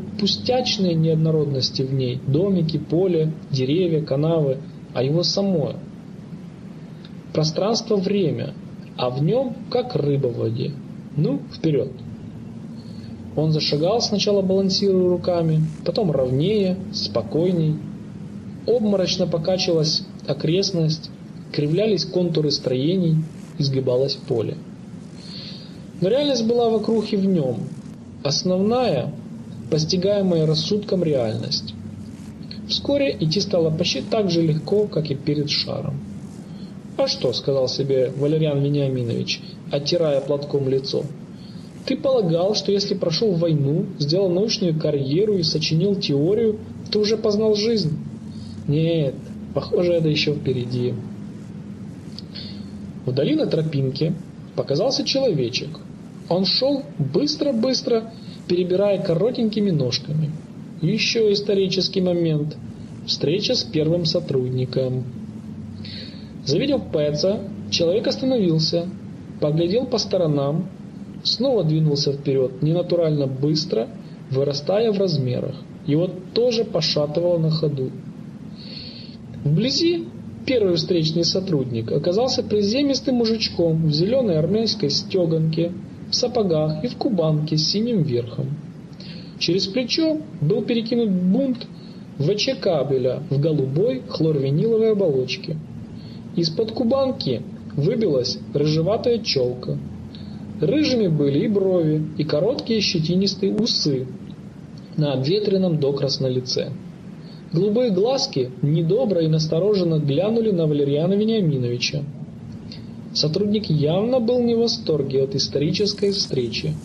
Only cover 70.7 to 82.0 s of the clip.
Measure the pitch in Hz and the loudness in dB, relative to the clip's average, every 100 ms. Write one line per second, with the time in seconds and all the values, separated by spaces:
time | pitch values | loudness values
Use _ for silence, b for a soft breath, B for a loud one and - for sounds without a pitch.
70.7 | - - - - - - - 254 247 156 | -8 -16 -14 -14 -8 -4 0 2 2 4
71.7 | 156 156 143 - 139 - 135 127 - 151 | 4 4 2 0 0 0 2 2 0 0
72.7 | 170 175 175 165 151 135 131 143 156 - | 2 2 2 4 2 0 0 0 0 0
73.7 | 214 226 - B B - 131 135 - - | -2 -2 -6 B B -4 0 0 0 0
74.7 | 196 233 196 196 151 127 123 127 - - | 2 2 2 2 2 0 -2 -4 -8 -12
75.7 | - - 147 180 - - - 247 226 226 | -10 0 2 2 -2 -4 0 2 2 0
76.7 | 175 160 - 147 160 175 170 160 156 156 | -2 0 0 0 0 2 2 2 0 0
77.7 | 135 131 - - - - - - B B | -2 -4 -6 -12 -14 -14 -14 -14 B B
78.7 | B B B B B - - 143 160 240 | B B B B B -14 -6 0 2 2
79.7 | 277 339 349 - - - - - 254 196 | 2 2 2 -2 -10 -14 -8 0 2 4
80.7 | 170 160 180 156 165 165 190 190 156 127 | 2 2 2 2 2 2 0 0 0 0
81.7 | 117 110 160 | -2 -2 0